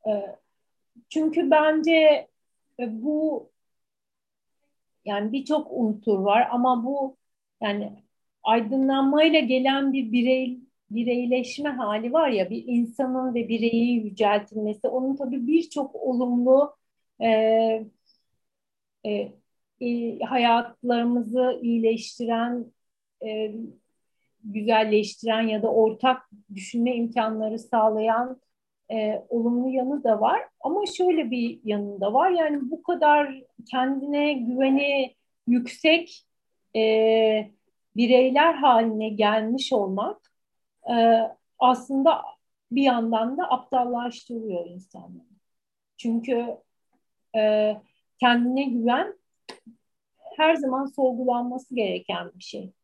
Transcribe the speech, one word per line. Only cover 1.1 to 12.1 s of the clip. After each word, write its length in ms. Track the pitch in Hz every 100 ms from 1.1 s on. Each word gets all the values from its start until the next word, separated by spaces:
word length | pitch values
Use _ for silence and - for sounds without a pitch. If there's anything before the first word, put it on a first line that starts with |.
| 320 320 320 269
bence, 760 | 311 302 311 311 320 311 294 - _ _ _ _ -
e, 240 | 240 220
bu 460 | 240 302 311 277 - _ _ _ _ _ _ _ _ _ _ _ _ _ _ _ 190
yani 260 | 202 214
birçok 360 | 262 277 302 -
unsur 480 | - 226 208 - 190
var 280 | 196 208 247
ama 340 | 247 254 247 233
bu 320 | 277 269 - _ _ _ _
yani 420 | 214 208 208 208 _ _ _ _
aydınlanmayla 960 | - 226 214 269 269 269 269 285 320 311
gelen 540 | 240 254 262 269 277
bir 180 | 269 226
birey, 480 | 240 247 262 262 254 - _ _
bireyleşme 800 | 214 240 240 247 247 240 - 294
hali 440 | 254 220 214 226